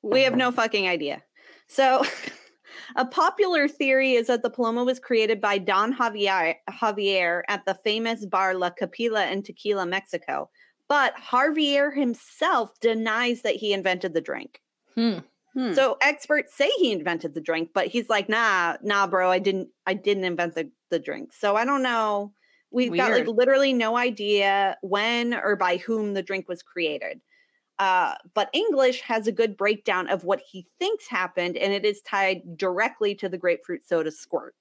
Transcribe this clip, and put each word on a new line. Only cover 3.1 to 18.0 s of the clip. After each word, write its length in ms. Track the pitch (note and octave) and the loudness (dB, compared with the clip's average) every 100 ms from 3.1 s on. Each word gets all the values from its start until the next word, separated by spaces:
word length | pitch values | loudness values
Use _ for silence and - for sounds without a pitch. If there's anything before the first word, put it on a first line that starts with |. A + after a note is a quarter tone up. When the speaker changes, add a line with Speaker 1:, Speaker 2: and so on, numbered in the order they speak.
| - E4 F4+ F#4+ E4+ C#4+ | 2 2 4 2 4 0
Speaker 1:
theory 460 | - C4+ C4 C4+ | 0 2 4 4
is 120 | B3 A#3 | 2 2
that 140 | A#3+ | 0
the 80 | A#3+ | 0
Paloma 340 | B3 A#3 A#3 | -2 -2 0
was 140 | B3 B3+ | 0 -2
created 420 | - A#3 G#3+ A3 | 0 2 2 2
by 180 | G#3 G3+ | 2 0
Don 360 | F#3 F#3+ A3 | 2 2 2
Javier, 600 | B3+ A#3 G#3+ G3+ F#3+ E3 D#3+ - | 0 -2 0 0 2 0 -2 -8
Javier 720 | G3 A3+ G3+ G3 F#3+ F3 F3 - | -2 -2 0 0 2 2 0 -2
at 160 | G3+ - | -4 -4
the 80 | |
famous 500 | F#3+ A3 G#3+ A3+ A3+ G#3 | -4 -2 -2 -2 -4 -2
bar 280 | F#3+ F#3+ | 0 0
La 160 | F#3 F3 | 0 -2
Capilla 560 | F3 F#3 - A#3 A3 F3 | -2 -8 -2 -2 0 -2
in 120 | F#3+ | -4
Tequila, 440 | G3 - G#3 G3+ F3 | -8 -10 -4 -2 -2
Mexico. 600 | F#3+ F#3+ E3+ - C#3 - _ _ _ _ | -4 -4 -10 -6 -6 -8 _ _ _ _
But 260 | C#4+ B3+ - | 2 2 -2
Javier 800 | - B3 C#4+ D#4 D4 C#4+ C#4+ | -2 2 2 0 0 2 0
himself 840 | C#4 B3+ A3+ - - D#4+ D4 G#3+ _ | 0 -2 -4 -12 -4 0 0 -2 _
denies 640 | A#3 A3 A3+ A3 B3 A#3+ | 0 0 -2 0 0 -2
that 140 | A3 - | -2 -2
he 160 | G#3+ | -2
invented 420 | G3 F#3 F3+ F3+ | 0 0 -2 -2
the 60 | D#3+ | -4
drink. 400 | - - - - _ _ _ | -4 -10 -10 -20 _ _ _
Speaker 2:
Hmm. 240 | - A#3 F3+ - _ _ | -2 0 -2 -10 _ _
Speaker 3:
Hmm. 200 | C4+ B3 | -4 0
Speaker 1:
So 240 | F#3+ C4+ - | 2 2 2
experts 540 | C#4 D4 - D4+ C#4 | 0 0 -2 -2 -2
say 160 | - C#4+ C5 | -2 0 2
he 140 | D4+ | 0
invented 420 | G3 D#3 E3+ D#3+ | 0 -2 -4 -6
the 60 | D3 | -8
drink, 300 | D3+ E3 E3 | -4 -4 -2
but 120 | - - | -4 -2
he's 200 | A#3+ | -4